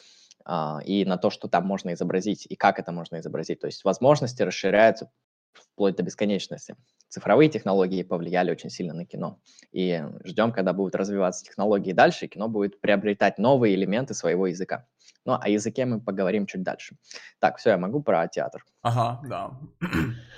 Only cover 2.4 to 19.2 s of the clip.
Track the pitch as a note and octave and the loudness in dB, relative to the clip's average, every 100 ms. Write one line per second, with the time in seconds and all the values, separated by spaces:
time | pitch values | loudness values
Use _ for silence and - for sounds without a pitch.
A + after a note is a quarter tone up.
2.4 | - - G2+ - - F2 E2 E2 - - | -8 0 2 2 -4 -8 -8 -10 -8 -6
3.4 | E2 E2+ D2+ - G2 F#2 B2+ D3 B2 - | -6 -6 -6 -2 -2 2 4 4 2 -2
4.4 | F#2 - G2 G2+ A2+ G#2+ - _ _ _ | -2 -2 2 6 6 6 -4 _ _ _
5.4 | _ _ _ - G2 F2+ F2+ - G#2 G2 | _ _ _ -2 0 0 -4 -2 -2 -2
6.4 | - - - - _ _ _ - - A2 | -4 -12 -14 -20 _ _ _ -6 4 6
7.4 | D#3 A2+ G2+ F#2+ F#2 F#2 F2 F2+ E2+ F2+ | 6 4 0 2 2 0 -2 -4 0 2
8.4 | F2 E2 C2+ - F2+ E2 F2 - F2 - | 2 0 -6 -8 -8 -8 -10 -8 -8 -10
9.4 | _ _ _ - F#2 E2+ D2 - F#2 - | _ _ _ -2 -2 -2 -4 -12 -8 0
10.4 | A#2 A#2+ F#2 F#2+ F#2+ G2+ G2+ G2 F#2 - | 0 2 0 0 -2 -2 -2 0 0 -2
11.4 | - - G2+ G2+ F#2 F2+ D#3 - D#2 - | -10 -4 0 2 2 4 4 4 -8 -6
12.4 | A2 A2 G2+ - G2+ G2+ G#2 G2+ G2+ - | -4 -2 -2 -2 2 2 2 2 2 2
13.4 | A2+ C#3 A2+ F#2+ F#2+ G#2+ C#3+ G#2+ E2+ F2 | 2 4 4 2 2 0 -2 -4 0 2
14.4 | F#2+ E2+ F#2 - - _ _ _ - B2+ | 0 -2 -6 -8 -12 _ _ _ -4 -2
15.4 | G#2 G#2 G#2+ A#2 B2+ A2 G#2+ G2 F#2 G#2 | 2 0 0 -2 -2 -2 -4 -2 0 0
16.4 | G2 F#2+ F2+ - - - - - - - | -2 -6 -6 -8 -10 -20 -20 -20 -20 -2
17.4 | F2 - A#2+ F#2 F2+ C#3+ C#3+ E2+ F2 - | 0 2 2 2 2 -2 0 2 0 -2
18.4 | C2+ - _ _ A#2 A#2+ A#2 B2 | -6 -8 _ _ -2 0 0 -4